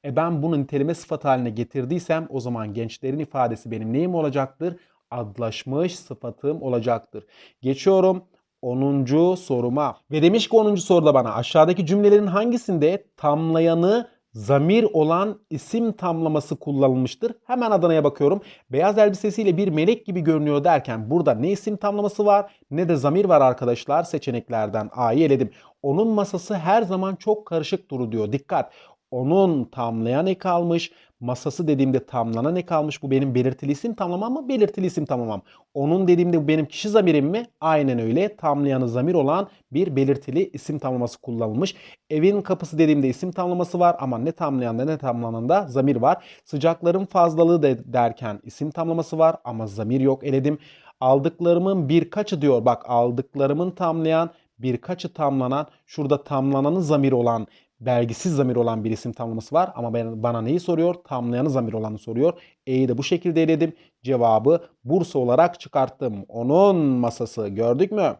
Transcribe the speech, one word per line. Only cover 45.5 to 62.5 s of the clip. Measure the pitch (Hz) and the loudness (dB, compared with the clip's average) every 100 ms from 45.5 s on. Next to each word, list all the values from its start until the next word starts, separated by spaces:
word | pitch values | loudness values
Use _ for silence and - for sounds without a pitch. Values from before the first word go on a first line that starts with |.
| 185 180 | 0 0
zamir | 127 135 135 | 0 2 2
var. | 127 185 - - | 2 0 -4 -20
Sıcakların | _ 147 165 165 170 185 | _ -2 0 0 0 0
fazlalığı | 196 190 170 160 170 170 | 0 2 2 4 4 6
de-, | 147 120 - | 4 0 -2
derken | 123 120 - 117 104 | 0 0 -2 -10 -10
isim | - - 147 | -14 -10 -10
tamlaması | 151 165 165 160 160 | -6 -4 -4 -4 2
var | 160 165 | 2 2
ama | 120 113 110 | -8 -8 -8
zamir | 98 110 127 | -6 -2 2
yok, | 135 135 | 2 0
eledim. | 139 135 139 151 - - - _ | 0 0 0 -4 -10 -20 -20 _
Aldıklarımın | 127 139 143 - 175 175 180 190 139 | 2 4 2 -2 2 2 2 0 2
birkaçı | 165 165 - 208 170 | 2 2 -4 -4 0
diyor. | 143 127 | 2 4
Bak, | 117 120 - | 2 0 0
aldıklarımın | 120 120 120 135 139 139 147 180 | 0 2 0 -6 -2 0 0 -4
tamlayan, | 180 175 160 160 160 165 _ _ _ | -2 -4 -2 0 0 0 _ _ _
birkaçı | 127 123 - 180 170 | -4 -4 -6 -10 -10
tamlanan, | - 147 135 127 135 151 _ _ | -4 -2 0 -2 -2 -6 _ _
şurada | - 139 143 | -8 0 -2
tamlananın | - 143 135 139 143 180 | 0 -2 0 0 0 0
zamiri | 160 151 139 | 0 2 4
olan, | 131 120 117 104 _ _ _ | 2 2 0 -4 _ _ _
belgisiz | 120 120 120 113 180 147 | -2 0 0 -2 -2 0
zamir | 127 120 | 0 2
olan | 117 113 | 0 0
bir | 110 | -4
isim | 107 123 | -4 -6
tamlaması | 113 117 113 107 | -8 -8 -8 -2
var. | 156 185 | 0 0
Ama | - 120 | -4 -6
ben, | 117 113 113 | -4 -6 -4
bana | 120 117 | -4 -2
neyi | 113 170 | -2 -2
soruyor? | 175 165 170 175 | 0 0 0 -2
Tamlayanı | _ 131 120 120 147 | _ -6 -4 -2 0
zamir | 131 117 | -2 -2
olanı | 110 110 107 | -6 -8 -10
soruyor. | - 113 151 175 - | -8 0 0 0 -14